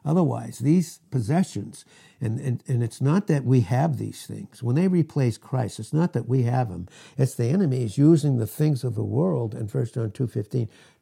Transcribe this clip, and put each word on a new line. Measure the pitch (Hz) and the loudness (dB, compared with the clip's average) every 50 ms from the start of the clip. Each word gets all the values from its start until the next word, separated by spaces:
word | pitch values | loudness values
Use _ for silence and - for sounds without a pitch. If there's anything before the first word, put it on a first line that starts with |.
| - | -2
otherwise, | 143 156 185 175 139 120 117 123 117 120 - | 0 2 2 2 2 0 -2 -6 -10 -8 -2
these | 117 143 165 185 160 - - - _ - | 2 2 4 4 2 0 -6 -18 _ -6
possessions, | - 131 107 101 143 180 190 - - - - - - - - _ - - - - _ - | -4 -2 0 0 2 2 0 0 -4 -8 -10 -10 -12 -18 -20 _ -20 -20 -20 -20 _ -6
and, | - 113 113 123 | -4 -4 -4 -4
and, | - 135 120 117 - - | -4 -4 -4 -4 -4 -2
and | 135 117 | 0 0
it's | 120 113 - - | 0 -2 -2 -2
not | 131 139 156 202 - - | 0 2 2 2 2 0
that | 160 143 135 | 0 0 2
we | 120 131 127 | 4 4 4
have | 110 87 120 127 151 165 139 | 4 2 2 0 2 0 0
these | 104 101 104 - - - | -2 -6 -8 -10 -12 -14
things. | - - 104 101 - - - | -14 -14 -14 -14 -16 -12 -8
When | 120 120 123 | -4 -2 0
they | 151 185 190 | 2 2 2
replace | 180 175 156 - - 147 131 120 110 - | 2 2 0 0 0 0 0 0 0 -4
Christ, | - - - 127 117 98 - - | -6 -6 -4 -4 -4 -4 -6 -10
it's | 113 - | -8 -4
not | - 151 175 170 | 0 0 0 0
that | - 127 127 117 | 0 -2 -2 0
we | 127 135 | 0 2
have | 120 117 123 127 127 107 | 2 2 2 0 0 -2
them. | 90 85 92 - - - - - - | -4 -10 -12 -14 -16 -20 -20 -8 -2
It's | - 131 131 - | 0 0 0 0
the | - 120 | 0 -2
enemy | 117 156 196 196 147 127 127 | 0 2 2 2 2 0 0
is | 123 107 92 | -2 -2 2
using | - 139 151 170 151 139 147 131 | 4 6 8 6 6 4 2 0
the | 120 110 | 0 -2
things | 98 - - 151 151 147 120 - | -2 -2 0 0 0 0 0 -2
of | 123 107 | -4 -4
the | 110 107 | -4 -4
world | 101 104 127 165 185 165 131 117 107 107 | -2 0 0 0 0 0 -2 -2 -4 -6
in | 127 117 101 | -6 -8 -6
First | - 135 123 113 - | -4 -4 -4 -4 -4
John | 127 113 107 | -4 -6 -4
two | - - 131 | -4 -4 -4
fifteen | 110 - 117 110 - - 127 117 104 - - - - _ _ | -4 -4 -6 -6 -4 -4 -4 -4 -4 -8 -14 -20 -20 _ _